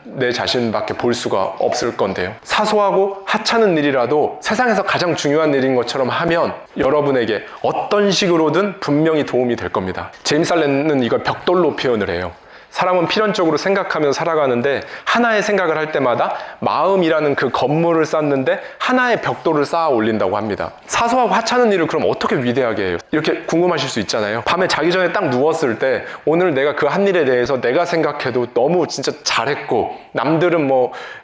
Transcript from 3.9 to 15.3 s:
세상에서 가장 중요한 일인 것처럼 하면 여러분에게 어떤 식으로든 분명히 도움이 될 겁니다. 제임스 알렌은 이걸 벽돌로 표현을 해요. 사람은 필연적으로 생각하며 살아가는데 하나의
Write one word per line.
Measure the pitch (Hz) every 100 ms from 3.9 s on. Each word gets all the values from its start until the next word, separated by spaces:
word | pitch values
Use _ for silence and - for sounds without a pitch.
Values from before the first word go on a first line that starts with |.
| 135 117 151 110 -
세상에서 | - 226 247 202
가장 | 190 - 175 143
중요한 | 147 151 156
일인 | 139 131
것처럼 | 127 117 135 123
하면 | 117 170 170 120 - - -
여러분에게 | - 147 139 131 110 101 - -
어떤 | 131 - - 208 202
식으로든 | 175 196 170 160 165 202 -
분명히 | - 143 160 160 131
도움이 | 123 123 110
될 | 90
겁니다. | 107 92 87 87 -
제임스 | - 151 -
알렌은 | 170 147 139 156 139
이걸 | 117 117
벽돌로 | - 127 - 180 156
표현을 | - 135 113 98
해요. | 87 90 - - - -
사람은 | - 185 185 165
필연적으로 | 208 214 180 165 156
생각하며 | 190 196 185 160 147
살아가는데 | 135 165 156 135 120 135 120 - -
하나의 | - 220 240